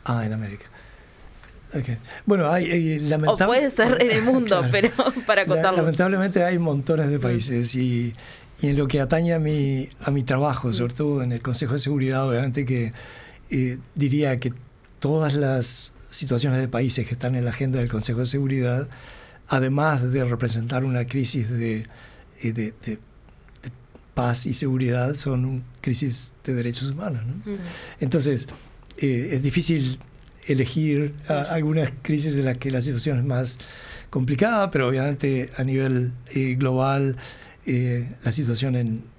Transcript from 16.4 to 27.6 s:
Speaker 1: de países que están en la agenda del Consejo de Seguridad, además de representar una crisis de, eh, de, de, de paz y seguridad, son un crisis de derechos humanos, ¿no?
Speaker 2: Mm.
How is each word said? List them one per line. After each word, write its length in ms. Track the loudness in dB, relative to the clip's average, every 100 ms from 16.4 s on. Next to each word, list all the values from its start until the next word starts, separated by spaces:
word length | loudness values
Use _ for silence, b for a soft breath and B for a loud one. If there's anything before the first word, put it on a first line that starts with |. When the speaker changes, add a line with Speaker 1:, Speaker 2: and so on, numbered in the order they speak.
| 2 2
Speaker 1:
de 60 | 0
países 400 | 0 0 0 -2
que 80 |
están 220 | -4 -2 -2
en 80 |
la 60 | -2
agenda 280 | -2 -2 0
del 100 | 0
Consejo 300 | -2 -2 0
de 80 | 0
Seguridad, 640 | 0 0 0 0 -2 -4 B B B B B -2
además 640 | 0 2 2 2 2 0
de 140 | 0
representar 600 | 0 0 0 -2 -2 -2
una 220 | 0 0 -2
crisis 420 | -2 0 0 -2
de, 380 | -2 -2 -4 -6 B B B B -6
eh, 100 | -4
de, 0 |
de, 460 | -2 -6 -6 -10 -10 -12 -20 -20 -20 -20 -18
de 100 | -16 -18 -20 -20 -8
paz 300 | -2 0 0 0
y 80 |
seguridad, 600 | 0 0 2 2 2 0
son 300 | -2 -2 0
un 180 | 0 -4 -8 -8
crisis 540 | -2 0 0 -2 -4 -8
de 80 | -4
derechos 360 | -2 -2 -4 -4
humanos, 320 | -6 -4 -4
¿no? 100 | -6 -8 -8
Speaker 2:
Mm. 60 | -8